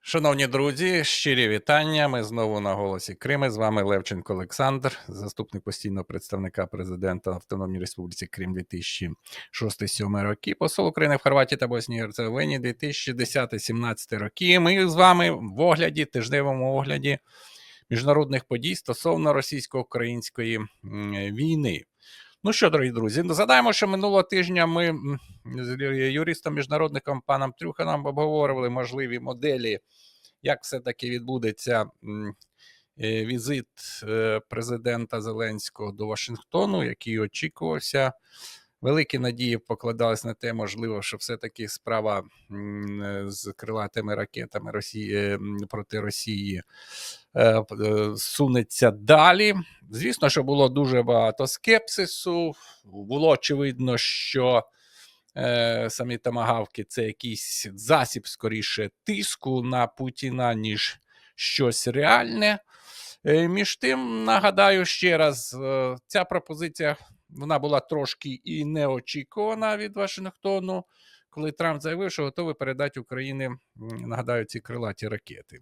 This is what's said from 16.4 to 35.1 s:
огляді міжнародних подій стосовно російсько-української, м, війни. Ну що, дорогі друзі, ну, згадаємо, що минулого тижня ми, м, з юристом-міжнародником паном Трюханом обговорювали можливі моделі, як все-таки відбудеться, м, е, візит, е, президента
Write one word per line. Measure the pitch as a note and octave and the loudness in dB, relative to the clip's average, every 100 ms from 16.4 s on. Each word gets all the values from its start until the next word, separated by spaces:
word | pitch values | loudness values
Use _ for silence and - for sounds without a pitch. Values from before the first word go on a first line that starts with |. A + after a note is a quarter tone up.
| C#3 C3 B2+ | 0 0 0
огляді | C3+ C3+ C#3+ C#3 C#3+ _ - - - - - _ | 0 -2 -2 -2 -2 _ -20 -20 -20 -20 -20 _
міжнародних | A#2 C3+ D3 C#3+ C3+ - | -2 4 4 4 -2 -2
подій | B2 C#3 F#3 | -4 -2 -6
стосовно | - A#2+ E3+ E3 D#3 | -6 -4 0 2 2
російсько-української, | C#3+ C3+ D3 - C3 A#2+ A#2+ A#2 A#2+ - - A2+ A2+ G#2+ _ G#2 | 2 0 -6 -6 -8 -6 -4 -4 -4 -8 -6 -4 -2 -6 _ -12
м, | G#2 G#2 | -8 -6
війни. | G2+ G2+ G#2 D#3 D#3+ C3+ D#2+ - _ - - - _ | -6 -6 -2 0 2 0 -2 -8 _ -20 -20 -20 _
Ну | G3 | -2
що, | A3 G3 | 4 6
дорогі | D#3 C3 | 6 4
друзі, | A#2 A2+ A#2+ | 0 0 0
ну, | F3 | 0
згадаємо, | D#3+ G#3+ B3+ A#3+ | 2 6 6 6
що | G#3 G3+ | 4 2
минулого | F#3+ G3+ G3 | 2 4 4
тижня | F#3 F#3+ F3 F3+ E3 | 4 0 2 2 4
ми, | E3 E3+ | 4 2
м, | D#3+ C#3 C#3 - - B2 | 0 -4 -6 -8 -20 -12
з | B2 B2 B2+ C#3 C3+ C3 | -8 -6 -4 -2 0 0
юристом-міжнародником | C#3 D#3+ D#3+ D#3+ D3 C3+ D3+ D#3 C#3+ - C3+ - | 0 -2 -2 -4 -4 0 0 0 -2 -4 -6 0
паном | C#3 C3+ - | 2 2 -4
Трюханом | E3 - E3 D3 C#3+ | -10 -4 -2 0 -2
обговорювали | C#3+ D3+ D3+ C#3+ C3+ B2 | 0 2 2 2 2 -2
можливі | B2 A#2+ B2+ C3 A#2+ | -2 -4 -4 -4 -6
моделі, | B2+ B2 D3 C3 A#2 G2+ _ _ _ _ _ _ | -8 -2 0 0 0 -4 _ _ _ _ _ _
як | C#3 C#3+ | -2 -2
все-таки | - C3 B2 A#2+ B2 | -4 -8 -6 -6 -6
відбудеться, | B2 A#2+ C3 A2+ G#2+ - A#2+ G#2+ _ | -6 -4 -2 -2 -4 0 0 0 _
м, | F2 G#2 G#2+ G2+ _ _ - _ _ - | -12 -8 -10 -12 _ _ -20 _ _ -8
е, | A2 A2 A2 | -4 -2 -2
візит, | B2 A#2 C#3 A#2 _ - - | -4 -4 -6 -6 _ -16 -14
е, | G#2+ A2+ A2 A2 _ | -4 -2 0 -2 _
президента | A2+ A#2 A#2+ A#2+ A#2 A2+ | -8 -4 -4 -2 -4 -4